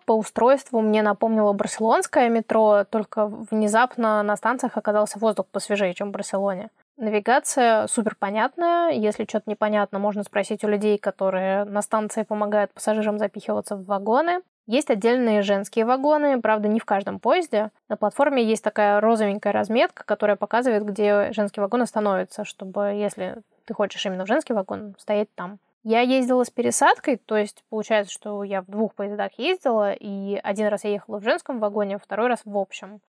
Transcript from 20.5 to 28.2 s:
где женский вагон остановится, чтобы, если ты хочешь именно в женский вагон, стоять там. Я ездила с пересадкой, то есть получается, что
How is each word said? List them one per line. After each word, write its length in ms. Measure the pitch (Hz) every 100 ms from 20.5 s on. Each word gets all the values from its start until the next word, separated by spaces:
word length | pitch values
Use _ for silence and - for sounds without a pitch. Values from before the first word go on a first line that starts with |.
| - 254 214
где 480 | 208 202 208 208 202
женский 280 | 220 202 -
вагон 220 | 196 240
остановится, 600 | 233 226 208 185 185 -
чтобы, 480 | 202 - 190 190 202
если 480 | 202 208 - 185 220 - _ -
ты 80 |
хочешь 320 | 220 202 - 208
именно 180 | 185
в 40 | 190
женский 260 | 269 -
вагон, 400 | 226 190 196 214 196
стоять 300 | - 208 208
там. 240 | - 180 202 _ _
Я 180 | 220 226
ездила 440 | 247 262 247 254
с 60 | 240
пересадкой, 680 | - 240 - 294 - - 240
то 180 | - 214
есть 260 | 208 - -
получается, 420 | 220 208 220 202
что 320 | -